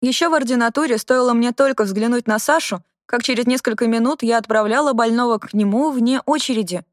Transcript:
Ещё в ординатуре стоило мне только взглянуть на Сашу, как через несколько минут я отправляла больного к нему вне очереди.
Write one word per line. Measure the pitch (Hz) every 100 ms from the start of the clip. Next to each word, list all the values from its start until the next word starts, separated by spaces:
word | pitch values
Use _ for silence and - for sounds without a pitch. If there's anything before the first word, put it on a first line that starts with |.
Ещё | 254 254 339
в |
ординатуре | 320 247 254 233 254 311 220
стоило | - 254 247
мне | 233 240
только | 240 277 262
взглянуть | 208 196 226 240 226
на | 214
Сашу, | - 320 - 185 - _ -
как | 240
через | - 240 240
несколько | 254 - 214 233
минут | 226 233 302
я | 226 233
отправляла | 220 220 214 240 294
больного | 226 233 233 240 220
к | -
нему | 208 202 214 302
вне | 262 233 262 -
очереди. | 302 - 226 190 180 -